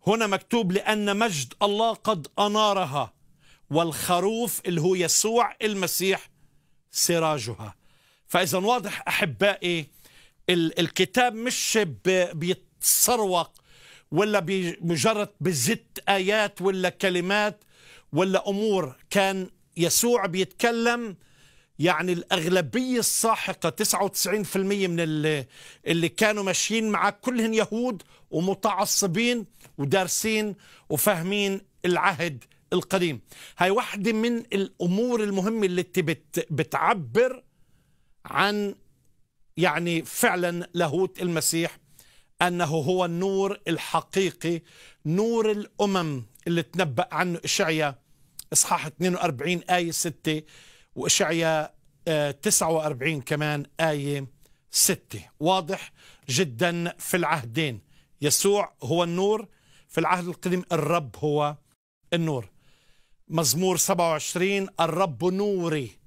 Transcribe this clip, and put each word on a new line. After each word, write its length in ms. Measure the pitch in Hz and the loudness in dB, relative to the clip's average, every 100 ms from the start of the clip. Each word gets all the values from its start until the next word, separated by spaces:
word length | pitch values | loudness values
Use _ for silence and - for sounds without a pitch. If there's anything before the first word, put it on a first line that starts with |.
| - | 2
هنا 200 | 220 214 | 2 2
مكتوب: 460 | 196 - 233 202 | 0 0 0 2
"لأن 440 | 185 - 214 208 202 | 0 0 0 0 0
مجد 380 | 226 160 123 - | 0 -2 -8 -2
الله 300 | 208 202 226 | 0 2 0
قد 320 | 208 - 208 135 - | 0 -2 -2 -4 -2
أنارها، 760 | 208 208 214 196 165 139 120 _ _ _ _ - _ | 0 4 2 2 0 -4 -6 _ _ _ _ -20 _
والخروف"، 920 | 143 170 151 - 175 190 226 233 - - | 0 0 -2 0 2 2 -2 -4 -4 -4
اللي 140 | 170 | 0
هو 140 | 165 | 2
يسوع 640 | 185 165 - 214 233 214 - | 2 2 2 2 2 0 0
المسيح، 680 | 214 202 175 - 190 190 - _ _ _ _ _ _ | -4 -2 -2 0 0 0 -4 _ _ _ _ _ _
"سراجها". 840 | - - 170 160 147 113 107 107 - _ _ _ _ _ | -2 2 2 2 0 -4 -10 -14 -18 _ _ _ _ _
فإذا 320 | 175 180 180 | 0 2 0
واضح 440 | 196 247 196 - - | 2 0 -2 -8 -4
أحبائي، 840 | - 202 113 202 190 180 170 147 _ - - - _ - | 0 -2 2 2 2 -2 -2 -4 _ -20 -20 -20 _ 0
ال-، 300 | 180 165 165 | 2 2 0
الكتاب 540 | 170 - - - 247 | -2 0 0 4 2
مش 440 | 220 240 - - 226 | 0 -4 -4 0 0
ب-، 560 | 196 117 175 185 175 156 | 0 -2 0 2 0 -2
بيتسروق 1120 | 175 185 _ _ - - - 240 208 180 160 _ _ - - - _ | -4 -4 _ _ 0 2 2 2 0 0 -2 _ _ -20 -20 -20 _
ولا 300 | 151 214 208 | 0 2 2
بمجرد 880 | 165 190 180 170 170 165 214 220 208 _ | 0 -2 -2 -4 -2 2 2 0 -4 _
بزت 640 | 151 160 120 233 _ - - | -2 0 -2 -2 _ -12 -2
آيات 540 | 196 190 214 208 208 | 0 2 2 0 -2
ولا 260 | 185 190 180 | -2 0 -2
كلمات 760 | 175 196 180 175 208 208 208 _ _ - - _ | 0 -2 0 0 0 0 -4 _ _ -20 -20 _
ولا 360 | 143 190 185 - | 0 2 2 0
أمور. 480 | 196 220 196 147 - _ | -2 0 0 -2 -8 _
كان 400 | 202 190 190 185 _ _ - | 2 2 0 -6 _ _ -2
يسوع 500 | 170 - 233 240 196 | 0 2 4 2 2
بيتكلم 920 | 175 185 - 240 233 233 240 226 175 _ _ - _ _ - | -2 -2 0 0 2 0 0 -4 -12 _ _ -20 _ _ -2
يعني 300 | 156 156 180 | 2 2 0
الأغلبية 840 | 175 - 185 160 185 151 220 254 254 | -2 -2 -2 2 0 2 -2 0 0
الساحقة، 720 | 214 - 226 220 - 180 165 | 0 0 0 0 -2 -4 -4
تسعة 360 | 160 208 180 | -2 -2 0
وتسعين 380 | 202 - 190 208 | -2 -2 -2 -2
في 140 | 196 196 | -2 -2
المية 320 | 190 202 190 | 0 0 0
من 120 | 170 | 0
اللي، 460 | 165 156 151 151 123 - - - - | 0 0 0 0 -4 -16 -20 -14 -2
اللي 220 | 170 165 | 0 0
كانوا 340 | - 220 208 | 2 2 2
ماشيين 480 | 196 180 - 220 220 | 0 -2 0 0 0
معاه 200 | 196 190 | 2 0
كلهم 440 | 202 - 247 226 | 0 -4 0 0
يهود 480 | 220 202 220 247 196 - - _ | 0 0 0 -2 -4 -12 -20 _
ومتعصبين 1160 | - 180 190 220 190 202 - 202 170 240 247 196 - - - | -2 0 0 0 0 0 0 0 2 0 0 -4 -18 -20 -6
ودارسين 760 | 143 190 185 - 220 214 214 196 - - _ | 2 2 2 -2 0 0 -2 -6 -16 -20 _
وفاهمين 720 | 151 - 185 170 202 202 196 - _ | 0 2 2 0 0 0 -2 -8 _
العهد 600 | 180 175 185 165 170 131 - _ _ | 0 2 2 2 -4 -6 -16 _ _
القديم. 480 | - - 190 175 123 - - - - | -4 0 0 0 -2 -10 -20 -20 0
هاي 120 | 180 | 2
واحدة 420 | 202 240 208 202 | 2 -2 -2 0
من 240 | 220 233 233 | 0 0 -2
الأمور 840 | 233 196 190 _ 170 190 247 240 | -2 -2 -2 _ 0 2 2 0
المهمة 440 | 208 196 190 226 196 | 0 0 0 0 0
اللي 160 | 180 | 0
بت-، 640 | 175 - 160 165 _ - - | -2 -2 -2 -4 _ -6 -4
بتعبر 960 | 147 151 143 160 214 131 120 254 262 _ _ _ _ _ _ _ _ | -4 -2 0 2 0 0 2 2 0 _ _ _ _ _ _ _ _
عن، 500 | - - 190 208 202 - _ _ _ _ _ _ _ - | -6 0 2 0 -4 -6 _ _ _ _ _ _ _ 0
يعني، 460 | 175 151 170 165 | 2 2 -2 -2
فعلًا 680 | - - 240 180 175 175 175 | -4 0 0 2 -2 -4 -6
لاهوت 480 | 175 165 156 185 185 | -2 0 0 -2 -2
المسيح، 560 | 180 165 - 165 170 - _ - - - _ _ | -4 -2 0 -2 -2 -6 _ -20 -20 -20 _ _
أنه 220 | 180 175 | 0 0
هو 400 | 170 160 151 185 | 0 0 0 0
النور 560 | 180 170 190 196 196 196 - | 0 0 -2 0 -2 -4 -4
الحقيقي، 960 | 165 - 165 - - 190 - 160 170 - - - _ 151 | -4 -2 -4 -2 -2 -2 -2 -4 -4 -6 -20 -20 _ -2
نور 440 | 170 226 233 220 | 0 2 2 0
الأمم 760 | 208 202 _ 208 196 160 139 113 _ - | 0 -4 _ 0 2 -2 -4 -8 _ -2
اللي 160 | 170 | -2
تنبأ 460 | - 170 175 120 - | -2 -2 -2 0 -2
عنه 280 | 156 180 170 | -2 -4 -6
إشعيا 540 | 151 - 175 160 147 131 _ _ _ _ - | -4 -2 0 0 -2 -4 _ _ _ _ -4
إصحاح 340 | - - - 147 | -2 0 0 -2
اثنين 280 | - 180 | -2 -2
وأربعين 480 | 175 175 127 147 175 - | 0 -2 -2 -2 -4 0
آية 200 | 180 170 | 0 0
ستة، 520 | 156 170 135 156 156 156 - - - _ | -2 -4 -4 -2 -2 -4 -20 -20 -20 _
وإشعيا، 800 | - 131 - 175 165 165 156 151 _ _ _ - | -8 0 2 2 2 2 0 -2 _ _ _ -2
آه، 220 | 156 147 | 0 0
تسعة 400 | 139 - - 170 | -2 0 2 2
وأربعين 500 | 160 151 135 135 156 | 0 0 -2 -2 -4
كمان 460 | 120 151 151 151 143 - | -2 -2 0 -2 -6 -2
آية 460 | 160 151 143 143 139 _ - _ _ | 0 0 -4 -6 -8 _ -20 _ _
ستة. 580 | - - 180 _ 107 - _ | 0 2 0 _ -16 -16 _
واضح 520 | 151 190 165 190 - _ - - - | 2 2 0 -8 -10 _ -20 -20 -4
جدًا 680 | 131 180 113 175 170 170 - | 0 0 0 0 0 -4 -6
في 180 | - 185 | -2 0
العهدين، 640 | 156 160 117 117 156 107 _ - _ _ | 0 -2 -4 -4 -2 -4 _ -20 _ _
يسوع 520 | 143 - 196 202 - _ | 0 2 2 2 0 _
هو 220 | 123 165 | -2 0
النور، 440 | 170 170 196 214 202 _ _ - _ | 0 2 0 0 -4 _ _ -20 _
في 100 | - | -4
العهد 280 | 160 180 175 | 0 0 -2
القديم 380 | 170 185 180 180 | -6 -2 -2 0
الرب 440 | 165 147 170 139 - | -2 2 0 -2 -6
هو 400 | 151 147 147 147 _ _ _ _ _ | -2 0 -2 -4 _ _ _ _ _
النور. 380 | 170 160 139 107 _ _ _ _ _ _ _ _ | -2 0 -2 -6 _ _ _ _ _ _ _ _
مزمور 480 | 160 147 151 185 170 | -2 0 2 0 2
سبعة 340 | - 180 170 | 2 2 2
وعشرين: 580 | 156 - 180 185 202 196 - | 0 -2 -2 0 0 -2 -2
"الرب 440 | 165 160 190 120 | 0 2 0 0
نوري 640 | 175 185 208 196 170 151 120 - | -2 0 -2 0 -2 -2 -4 -12